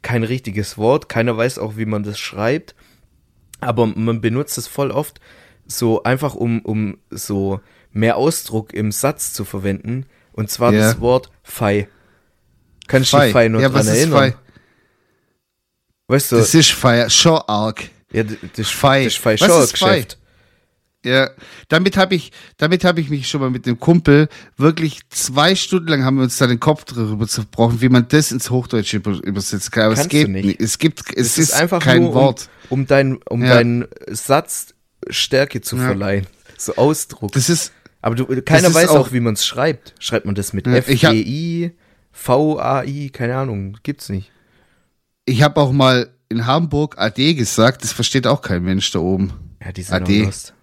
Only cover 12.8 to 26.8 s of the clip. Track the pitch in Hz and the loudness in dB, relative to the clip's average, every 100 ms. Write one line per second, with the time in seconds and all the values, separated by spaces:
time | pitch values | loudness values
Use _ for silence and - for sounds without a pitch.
12.8 | - 131 131 143 135 113 113 110 135 131 | -2 0 2 4 4 4 2 2 2 2
13.8 | 110 113 160 139 135 127 _ _ _ _ | 2 2 2 2 2 -2 _ _ _ _
14.8 | _ _ _ _ _ _ _ _ _ _ | _ _ _ _ _ _ _ _ _ _
15.8 | _ _ _ 135 - 117 110 160 147 - | _ _ _ -2 2 2 4 4 4 2
16.8 | 131 117 117 - 170 160 - 107 107 104 | 2 2 2 4 4 2 0 -2 -2 -6
17.8 | - _ _ - 107 110 - - 107 - | -14 _ _ -4 -4 -6 -14 -8 -6 0
18.8 | 139 135 123 - 120 107 185 170 135 - | 2 4 2 -2 0 2 4 6 4 2
19.8 | 185 185 117 - _ _ _ _ _ _ | 2 2 -2 -14 _ _ _ _ _ _
20.8 | _ _ 127 131 135 - - - - 156 | _ _ 0 2 0 -4 -20 -20 0 2
21.8 | 185 190 190 185 - - - _ 151 175 | 2 2 2 2 -4 -20 -20 _ 0 2
22.8 | 180 170 147 143 127 147 131 123 120 117 | 2 0 -2 -4 -4 -4 -2 -2 -4 -2
23.8 | - 170 160 143 151 - - _ 147 160 | 4 4 6 6 4 -2 -20 _ 0 2
24.8 | 160 - _ - - 131 156 190 - 185 | -4 -6 _ -8 -4 0 2 2 0 -2
25.8 | 165 147 131 135 127 - 127 120 - 151 | 0 0 2 2 0 0 0 2 0 0